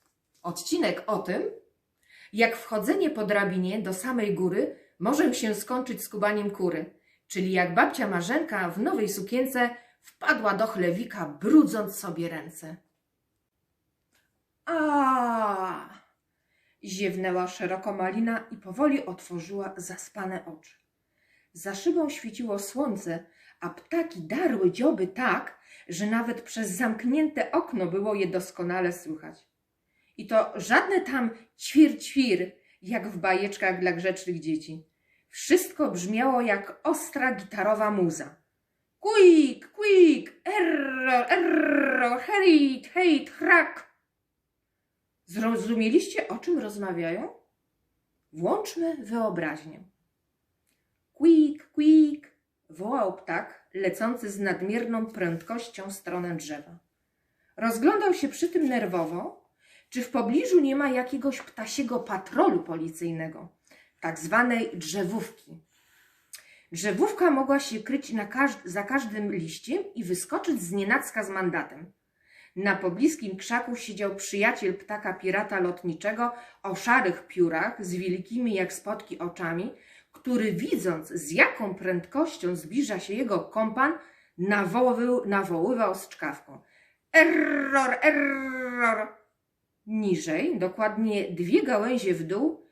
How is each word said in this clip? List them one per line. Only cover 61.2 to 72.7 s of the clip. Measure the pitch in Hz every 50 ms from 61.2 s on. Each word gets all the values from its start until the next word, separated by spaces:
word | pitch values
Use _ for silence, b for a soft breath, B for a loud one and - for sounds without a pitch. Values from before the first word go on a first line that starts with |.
| 240 277 - -
ptasiego | - - - - 220 - - - 269 226 240 165
patrolu | - - 208 190 - - - 262 370 392 196 170 -
policyjnego, | - 160 160 160 165 160 - 175 170 165 160 160 160 156 147 175 170 - _ b b b b b b b b
tak | - 165 160 -
zwanej | 160 160 208 233 247 247 233 226 226 - -
drzewówki. | 180 160 156 165 202 185 175 220 220 - - - - _ - 165 - - _ B B B B B B B B B B B B B B B B B B B B 175
Drzewówka | 165 185 208 196 208 359 427 415 - 359 349
mogła | 277 262 269 262 277 285
się | - - 220 214
kryć | - - 254 285 - - 233
na | 220 208
każd-, | 202 - 254 277 269 - - -
za | 180 175 202 202
każdym | 208 262 277 240 214 208 214 208 202 -
liściem | 180 160 160 - - - 220 285 403 392 - -
i | 233 202
wyskoczyć | 175 180 180 - - 294 381 - 339 285 214 180
znienacka | 170 185 202 196 202 240 277 - - - 220 202
z | 190
mandatem. | 196 190 185 180 165 160 143 - - 151 170 180 - _ _ _ b b b b b b b b b
Na | 185 196 202